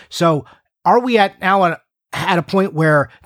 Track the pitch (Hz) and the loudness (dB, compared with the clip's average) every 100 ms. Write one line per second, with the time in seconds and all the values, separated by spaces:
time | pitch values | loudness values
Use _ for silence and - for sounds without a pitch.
0 | - - 170 151 - _ _ _ - 220 | -18 -2 0 0 -4 _ _ _ 0 0
1 | 254 226 196 - 190 196 180 156 _ _ | 2 0 0 -2 -2 0 0 -2 _ _
2 | _ - 165 175 - 190 190 156 160 147 | _ -8 -2 -2 -2 -2 -2 0 0 2
3 | 131 - | 0 -8